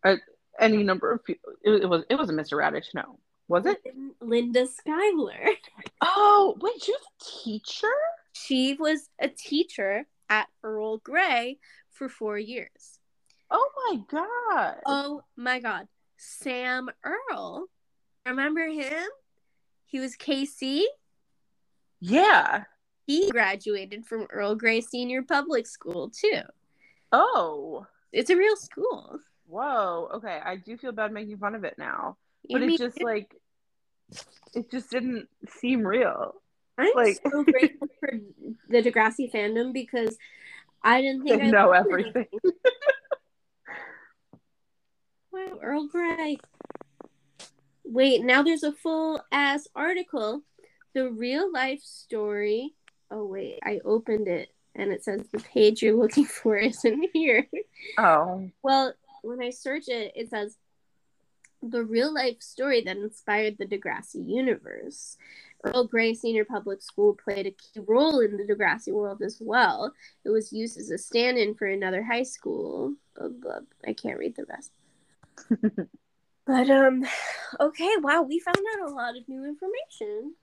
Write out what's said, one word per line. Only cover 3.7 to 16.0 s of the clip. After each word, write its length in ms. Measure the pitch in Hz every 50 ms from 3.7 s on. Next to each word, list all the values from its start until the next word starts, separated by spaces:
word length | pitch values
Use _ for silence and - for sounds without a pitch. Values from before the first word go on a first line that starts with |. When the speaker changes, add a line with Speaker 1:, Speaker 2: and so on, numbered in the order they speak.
| 415 - _
Speaker 2:
Lin-, 280 | - 262 262 269 277 - _
Linda 460 | 240 226 226 240 240 240 233 247 254
Schuyler. 800 | 262 - - - - 302 330 392 427 381 311 254 202 214 - -
<laughs> 80 | - 415 - - - _ - - - _ _
Speaker 1:
Oh, 560 | - 339 370 392 415 415 415 415 392 302 - -
wait, 200 | - 403 480 349 -
she 80 | -
was 100 | 453 587
a 420 | - - _ _ - - - - -
teacher? 440 | 233 208 214 _ - - - - 440 508 571 622 659 679 - _ _ _
Speaker 2:
She 420 | - - - 269 262 254 269 277 285
was 300 | 320 302 311 294 - _ _ -
a 60 | - -
teacher 760 | - - - - 294 294 381 - - - 202 190 196 214 294 _ _ _ _ _
at 180 | 214 214 208 - _ _ -
Earl 340 | 220 220 214 214 220 220 220
Grey 600 | _ - 262 339 381 359 262 240 233 247 277 _ _ _ - _ _ _
for 160 | _ - 269 262
four 280 | - - 226 214 208
years. 600 | 208 226 226 247 240 - - _ _ - - - _ _ _ _ _ _ _ _ _ _ _
Speaker 1:
Oh 180 | - - 508 571 587 571 508 453
my 100 | 381 233 196 _
God. 680 | - 302 349 415 480 480 480 453 392 294 208 - - - -
Speaker 2:
Oh 360 | - 277 277 277 285 294 285 - _ _
my 240 | - 240 247 254 254
God. 280 | 240 226 202 180 202 _ _ _